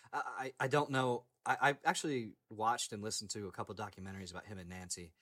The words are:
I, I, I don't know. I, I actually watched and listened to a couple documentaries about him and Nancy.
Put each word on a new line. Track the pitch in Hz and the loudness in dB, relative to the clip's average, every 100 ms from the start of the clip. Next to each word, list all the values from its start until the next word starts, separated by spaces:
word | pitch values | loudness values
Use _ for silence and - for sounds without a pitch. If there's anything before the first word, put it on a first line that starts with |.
| - | -6
I, | 147 - 110 | -4 -2 -4
I, | 131 - | -6 -2
I | 131 | 4
don't | 147 147 | 4 4
know. | 135 127 123 - _ | 4 4 2 -4 _
I, | - 135 139 | 0 4 4
I | 139 | 6
actually | 160 180 160 131 110 - _ | 2 2 0 0 -2 -10 _
watched | 107 110 120 - | 0 2 2 0
and | 104 | -4
listened | 107 - 107 | -4 -4 -4
to | 107 98 | -6 -6
a | |
couple | 104 110 98 | -6 -8 -6
documentaries | 104 98 95 95 90 | -8 -8 -10 -10 -10
about | 90 104 | -10 -10
him | 98 | -12
and | 87 | -10
Nancy. | 92 90 - 85 _ | -10 -8 -10 -10 _